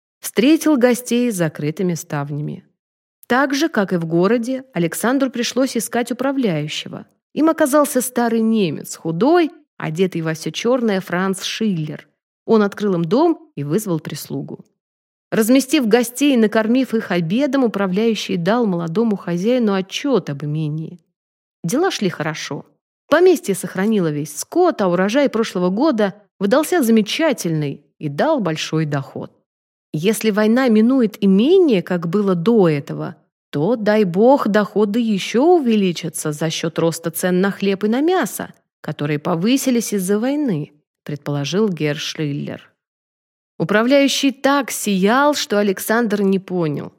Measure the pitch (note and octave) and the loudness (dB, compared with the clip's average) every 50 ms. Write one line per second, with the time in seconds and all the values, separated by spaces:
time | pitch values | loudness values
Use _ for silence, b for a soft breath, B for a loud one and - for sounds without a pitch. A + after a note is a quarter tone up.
0 | _ _ _ _ - - - - A3 C#4+ D#4+ D#4 - D#4 D4+ A#3+ A3+ B3 A#3+ - | _ _ _ _ -14 -6 0 2 4 4 4 4 4 2 2 4 4 4 2 2
1 | - - A#3 A#3+ B3 A#3+ G#3 F3+ E3+ D3+ - - D3+ D3 D#3 - F#3+ F3+ E3+ D3+ | -2 -2 -2 0 0 0 0 -2 -2 -2 -4 -4 -6 -6 -4 -2 -2 -2 -4 -4
2 | - - D#3 C#3+ C#3+ C#3+ D3 D3 D3 D3+ D3+ - - _ _ _ _ _ _ _ | -6 -8 -6 -6 -6 -6 -6 -8 -8 -8 -10 -12 -14 _ _ _ _ _ _ _
3 | _ _ _ _ _ - A#3+ B3+ C#4+ C4+ C#4 C4+ E4 D#4+ - A3+ G3 F#3 F#3+ E3+ | _ _ _ _ _ 0 0 2 2 0 0 0 -2 0 0 0 0 0 0 -2
4 | E3 D#3+ E3 E3+ F3+ G3+ A#3+ B3+ A3+ B3+ C4 B3+ C4+ _ - F#3 F3 E3 - - | -2 0 2 2 2 2 2 0 -2 -2 -6 -6 -8 _ -4 -2 -2 -2 -2 -2
5 | - A3+ C4+ C4+ C4+ B3+ - A#3 A#3 - - B3 C#4 B3+ - A#3 - - - A#3 | -2 0 2 2 0 0 -2 -4 -4 -2 0 0 0 0 0 -4 -4 -2 -2 -4
6 | B3 - B3 - B3+ C#4 C#4 C4+ B3 G3+ D#3+ D3+ D3 D3+ - - - - - - | -4 -4 -4 -4 -4 -2 -2 0 0 0 0 -2 -4 -6 -8 -10 -10 -12 -14 -16
7 | - _ _ _ _ _ - - D4+ D#4+ D#4 D#4+ D#4 C4 C4+ D4+ C#4+ C#4+ - B3+ | -16 _ _ _ _ _ -4 0 0 2 2 2 2 2 4 4 2 2 0 -2
8 | - - - A#3+ A#3+ A#3 A3+ A3+ A3 A3+ A3+ A3 G3 D#3 C#3 - - - - - | -4 -2 -2 -2 -2 0 0 0 0 2 2 2 0 0 -2 -6 -10 -12 -14 -8
9 | - E3 E3 E3+ A3 C#4+ E4+ F4+ E4 C#4 - - _ _ _ - C#3+ D#3 D#3 E3+ | -6 -6 -2 2 2 4 4 4 2 0 -2 -10 _ _ _ -10 -8 -6 -2 0
10 | F#3+ F#3 - E3+ D#3+ D#3+ D#3+ D#3 - D#3+ - - - A#3 B3+ B3+ A#3 A3 G3 F#3+ | 0 0 -2 -2 -4 -4 -4 -4 -6 -8 -6 -4 -2 0 0 0 0 0 -2 -2
11 | F3+ - F3 F3 F#3+ F#3+ F#3+ - - - - - A3+ G#3+ F#3 D#3+ D3+ D3 D3 - | -2 -4 -2 -2 -2 -2 -2 -4 -6 -8 -6 -2 -2 -2 -2 -2 -4 -6 -8 -12
12 | - _ _ _ _ _ _ _ _ - A3+ G#3+ G#3 G3+ G#3 - G#3 G3+ F#3 E3+ | -16 _ _ _ _ _ _ _ _ 2 2 2 2 0 -2 -4 -2 -2 0 0
13 | F3 D#3+ G3 C4 E4 F4 D#4+ - - _ _ D3 C#3+ D3 D#3 A3 G#3+ F#3+ E3 D3+ | 0 0 2 2 2 2 0 -2 -6 _ _ -10 -6 -2 -2 -2 -2 -2 -4 -4
14 | - E3 E3 - - - - C#3 C#3+ - - - - _ _ _ _ _ _ _ | -6 -8 -10 -10 -10 -10 -10 -10 -10 -10 -14 -16 -18 _ _ _ _ _ _ _
15 | _ _ _ _ _ _ - G#3+ A3 G#3 C4 C#4 C4+ - D#4+ D#4 B3 G#3 G#3 B3 | _ _ _ _ _ _ 0 0 2 4 4 4 2 2 0 0 2 4 4 2
16 | A#3 - - - C#4+ D4 C4+ A#3 A3 G#3 A3 A3 A3 A3 A#3+ C4 B3+ - A3 A3+ | 2 0 -2 0 2 2 4 4 2 2 2 0 0 2 0 0 0 0 -2 -4
17 | - - F#3 F3 E3+ D#3+ G3+ B3+ D4 C#4 C4 C#4 B3+ A3 - G3 G3+ F#3 F3+ G#3 | -2 -2 -2 -2 -2 0 0 0 0 0 2 0 0 0 0 -2 -2 -2 0 0
18 | A3+ A#3 G#3+ - - - F#3+ F3+ E3 F#3 A3+ B3 A#3 G3+ F3+ E3+ E3+ E3 E3 G#3 | 0 0 0 -2 -4 -4 -4 -2 0 0 0 2 0 0 -2 -2 -4 -4 -2 0
19 | A#3 A3+ G3+ F#3 - F3 E3+ F3 F#3 A3+ B3+ B3+ A#3 G#3 G3 F#3+ F#3+ - - - | 0 0 -2 -2 -4 -4 -4 -2 0 0 2 2 2 2 0 0 -2 -4 -6 -6
20 | - C#4+ B3+ F#3 - - C#3+ C#3 D3+ D3 D3+ D#3+ D#3 D3 D3+ D#3 D#3+ - F3 - | -2 0 0 0 0 -2 -6 -8 -6 -6 -4 -4 -4 -4 -6 -6 -8 -10 -14 -18
21 | _ _ _ _ _ _ _ _ _ _ _ _ - E3 G#3+ D4 F#4 F#4+ - - | _ _ _ _ _ _ _ _ _ _ _ _ -6 -4 0 0 0 0 -2 -2
22 | G#3 F3 - - D3+ D#3+ D#3 - - - C#3 D#3 - _ _ _ _ _ _ _ | -4 -4 -4 -4 -6 -6 -6 -8 -8 -10 -10 -12 -12 _ _ _ _ _ _ _
23 | _ - D4 E4 F4+ F#4 E4+ - - - F#3+ - - F3+ - F#3 G3 A3+ A3+ G3+ | _ 0 2 4 4 4 4 2 0 -4 -4 -4 -6 -8 -4 -2 -2 0 0 0
24 | E3+ D#3+ D3 D3 D3+ - - - - - - E4 F#4 E4+ F4 - G3 F3+ F3 F3+ | 0 0 -2 -4 -6 -8 -10 -12 -10 -4 0 2 2 2 2 0 0 0 2 2
25 | F#3+ G#3 A3 D4 C#4+ A#3+ - A3 A3+ - - F3+ F3+ F3+ F#3+ G#3+ D4 E4 B3+ G#3+ | 0 0 2 2 0 2 0 -2 -4 -2 -2 -2 -2 -2 0 0 0 0 2 0
26 | G#3 F#3+ - - _ _ _ - F#3+ G3+ B3 D4 D4+ - F4+ F4 B3 A3 A3+ A3 | 0 -2 -2 -6 _ _ _ -4 0 2 2 2 2 2 0 0 2 4 4 4
27 | G3+ - - - D#4+ D#4 B3+ - - E3+ D#3+ D3+ D3 C#3 - - _ _ _ - | 2 0 -2 -2 0 0 0 -2 -2 -2 -2 -2 -2 -4 -6 -10 _ _ _ -10
28 | D#3+ D3 C#3+ D3+ A3+ D4+ D#4+ C4+ G3 E3+ D#3 - - - D#3+ D#3+ D#3+ D3 D3 C#3 | -10 -6 -2 0 0 0 0 0 0 -2 -4 -4 -4 -4 -2 -2 -2 -2 -2 -4
29 | C3+ - - C3 - - _ _ _ _ _ _ _ _ _ _ _ _ - D#3 | -6 -8 -12 -14 -14 -14 _ _ _ _ _ _ _ _ _ _ _ _ -6 -2
30 | D#3+ G3+ G#3+ - - A3 G3 G#3+ G#3+ G#3+ A3+ C4 C4 B3 G#3+ G#3+ A3 A#3+ C4+ C4+ | 0 0 0 0 0 0 0 2 2 4 4 4 4 4 4 4 4 4 4 2
31 | A#3 G3+ - - G3+ G3 F#3+ G3 A#3 D4+ F#4+ G4 F4+ D4 A3 F3+ E3 - F#3 F3 | 2 0 0 0 2 4 4 4 4 6 6 6 6 4 4 2 0 0 -4 -4
32 | E3 E3+ E3 G#3 G3+ G3 F#3 E3+ E3 A3 A#3+ A3 F#3 E3 D3+ C#3+ C#3 - D#3 D3+ | -2 -2 -2 0 0 0 0 0 2 4 4 6 4 4 2 0 -4 -8 -10 -10
33 | D#3 E3 - - _ _ _ _ _ _ - C#3+ D3+ G#3 B3+ A#3 G#3 G#3 G#3 A3 | -10 -10 -12 -16 _ _ _ _ _ _ -4 -2 0 0 0 0 2 2 2 4
34 | G#3+ F3+ E3 F#3+ A3+ B3+ C#4+ - - A3 G3 G#3+ G3+ G3 - F#3+ G#3+ G#3 G#3 B3 | 2 2 2 4 6 6 6 6 4 2 2 2 0 0 0 0 0 2 0 0
35 | A#3 A3+ G#3 F3+ - - - A#3 C#4+ F4 F#4 E4+ C4+ A#3 A3 G#3+ F#3+ F3+ D#3+ - | 0 0 -2 -2 -2 -2 0 2 4 6 4 4 4 2 2 2 2 2 0 -2
36 | - D#3 - - - D#3 D3 D3 E3 - - - - C3 - - E3 E3+ D#3+ - | -6 -8 -8 -6 -6 -6 -4 -4 -4 -4 -4 -4 -6 -4 -2 0 0 0 0 -2
37 | - E3 - - F#3 F3+ F3+ F3+ G3 G3+ F#3+ - G3 G3 G3 F#3 G#3 G#3+ A3+ C4+ | -6 -8 -6 -2 -2 0 2 2 2 0 0 0 -2 -2 0 0 0 0 0 2
38 | D4+ E4+ F#4 F4+ C4 - - - F2 - - _ _ _ _ _ - D#3 D3+ - | 2 2 2 2 0 -2 -6 -8 -10 -12 -14 _ _ _ _ _ -10 -10 -6 -4
39 | D3 D3+ D3+ C#3+ - - - E3 F3+ A#3 C4+ C4+ - C4 B3 A#3 A3 - G#3 G3+ | -4 -2 -2 -2 -2 -2 -2 0 2 2 0 2 2 0 0 0 0 -2 -4 -2
40 | F#3 F#3 G3+ G#3+ A#3 C4 C#4+ D4+ D4+ B3 F3+ C#3+ D3+ - _ _ _ _ _ _ | -2 0 0 0 0 -2 -2 0 0 -2 -2 -2 -4 -8 _ _ _ _ _ _
41 | - - D3 - - D3 C#3+ C#3+ F#3 C#3 E3+ G3+ A3+ G#3 F3 - D3+ D3 D3 D#3 | -12 -10 -10 -8 -6 -4 -4 -4 -4 -2 -2 0 0 0 -2 -2 -2 -4 -4 -4
42 | - - - - D#3 C#3+ C#3+ D3 C#3+ - - - - _ _ _ _ _ _ _ | -6 -8 -6 -6 -6 -4 -6 -6 -8 -10 -12 -14 -16 _ _ _ _ _ _ _
43 | _ _ _ _ _ _ _ _ _ _ _ - E3+ D#3 G3 G#3+ A3+ B3 C#4+ C#4 | _ _ _ _ _ _ _ _ _ _ _ -6 -2 0 2 2 4 4 6 6
44 | C#4 C4+ - - - C#4 - - - C4+ C#4+ C#4+ B3 - - - - G#3+ G3 F#3 | 4 4 2 2 0 0 0 0 0 2 2 2 0 -4 -6 -6 -2 -2 0 2
45 | F#3 G3+ A#3+ C4+ C#4+ D4 D4 - - - G#3 G#3 G#3 G3+ F#3+ G3 - - A3 A#3 | 2 2 4 4 2 2 0 0 -2 -2 0 0 0 0 -2 -2 -2 -2 0 0
46 | A#3+ G#3 G#3 G3+ G3 F#3+ G3 F#3+ F#3+ - F#3 F3+ E3 D3+ C#3 - - - - | 0 0 0 0 2 2 2 0 -2 -4 -2 -2 -2 -2 -2 -4 -8 -12 -16